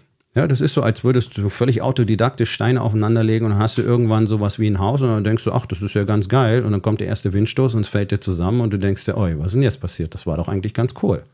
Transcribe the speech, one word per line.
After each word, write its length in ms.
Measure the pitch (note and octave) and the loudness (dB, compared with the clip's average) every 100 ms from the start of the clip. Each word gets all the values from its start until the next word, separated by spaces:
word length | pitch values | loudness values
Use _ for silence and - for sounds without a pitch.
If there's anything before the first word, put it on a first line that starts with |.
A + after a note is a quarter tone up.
| _ _ _ B2+ | _ _ _ 0
Ja, 120 | - | 0
das 140 | B2+ | 2
ist 120 | D3 | 0
so, 100 | C#3+ | 0
als 200 | A2 - | 0 0
würdest 340 | B2 B2 - - | 2 2 0 -4
du 120 | G2+ | -4
völlig 320 | - B2+ A2 | 0 0 0
autodidaktisch 680 | C3 C3 A2 G#2 A#2 - A2+ | 0 0 0 2 0 0 -4
Steine 300 | - A2+ B2 | 0 0 2
aufeinanderlegen 640 | A2+ G#2+ G#2+ A2+ A2 A2 A2 | 0 0 2 2 2 2 2
und 60 | |
dann 80 | G2+ | 2
hast 180 | A2 B2 | 0 0
du 40 | |
irgendwann 440 | A2 A#2+ A2+ A2 G#2+ | 0 2 4 2 2
sowas 320 | G#2+ G2+ - | 2 0 0
wie 100 | G#2+ | 0
ein 120 | F#2 | 2
Haus 220 | G2 C#3 | 0 2
und 80 | B2+ | 2
dann 160 | G#2+ G#2 | 2 0
denkst 180 | A2 | 0
du, 80 | - | 0
ach, 140 | A#2+ - | -2 -2
das 160 | E2+ | -6
ist 140 | G2+ G#2 | -2 -2
ja 100 | G2+ | 2
ganz 240 | G#2+ F#2 | 0 2
geil 340 | C3 A#2 B2 | 2 4 2
und 80 | G#2 | 2
dann 100 | G2+ | 0
kommt 200 | G#2+ G#2 | 0 -2
der 60 | F#2+ | -2
erste 260 | G#2+ G2 | -2 -2
Windstoß 420 | G2+ A2 - C3 A2+ | 0 0 0 0 0
und 60 | |
es 80 | G2+ | -2
fällt 220 | G2+ G2 | -2 -2
dir 100 | G2+ | -2
zusammen 400 | G2 E2+ F#2 B2 | -2 -2 0 0
und 100 | A2+ | 0
du 80 | G2+ | 0
denkst 240 | G2 F#2+ | 0 -2
dir, 140 | - - | -4 -2
oi, 200 | F2+ D2+ | -2 -2
was 100 | F2+ | -2
ist 80 | A#2+ | 0
denn 80 | |
jetzt 180 | B2+ - | 0 -2
passiert? 320 | G2 - D#2+ | -8 -6 -8
Das 120 | - E2+ | -6 -4
war 120 | D#2 | -4
doch 100 | - | -2
eigentlich 260 | G2 G#2+ | -4 -4
ganz 200 | - C3 - | -2 -4 -2
cool. 200 | G3 F2+ - | -2 -2 -6